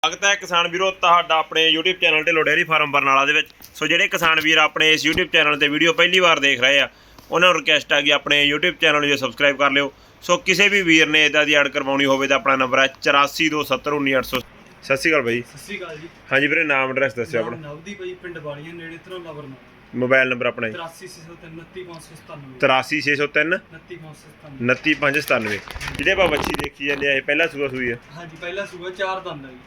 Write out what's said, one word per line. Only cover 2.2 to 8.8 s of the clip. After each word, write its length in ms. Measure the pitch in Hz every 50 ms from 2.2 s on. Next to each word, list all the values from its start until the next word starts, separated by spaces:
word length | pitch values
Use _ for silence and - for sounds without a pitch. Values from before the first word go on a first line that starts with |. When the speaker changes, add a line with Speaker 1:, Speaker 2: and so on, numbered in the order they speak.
| 156
Speaker 1:
ਢਿੱਲੋਂ 180 | 170 165 160 151
ਡੇਅਰੀ 200 | 143 151 165 175
ਫਾਰਮ 280 | 156 160 151 151 143
ਬਰਨਾਲਾ 320 | 139 143 139 139 135 135 139
ਦੇ 60 | 143
ਵਿੱਚ। 160 | 151 156 147 - - _ - - -
ਸੋ 120 | - 156
ਜਿਹੜੇ 220 | 156 170 175 196 196
ਕਿਸਾਨ 320 | - 180 170 165 160 156
ਵੀਰ 180 | 151 156 160 156
ਆਪਣੇ 320 | 156 147 - 160 156 156
ਇਸ 140 | 156 147 127
YouTube 220 | 147 160 180 180 160
ਚੈਨਲ 260 | - 165 156 147 147 139
ਤੇ 100 | 151 143
ਵੀਡੀਓ 240 | 143 151 160 170
ਪਹਿਲੀ 280 | 160 165 170 175 180 185
ਵਾਰ 180 | 180 170 160 147
ਦੇਖ 220 | 139 139 139 120
ਰਹੇ 200 | 123 131 143 143
ਆ, 80 | 135 117 - - - - - - - -
ਉਹਨਾਂ 180 | - 165 180 185
ਨੂੰ 100 | 175 160
ਰਿਕੁਐਸਟ 340 | 139 156 156 143 - -
ਆ 80 | 156 143
ਕਿ 120 | 143 147
ਆਪਣੇ 280 | 147 143 - 147 147 147 143 143
YouTube 260 | 147 151 165 180 156 -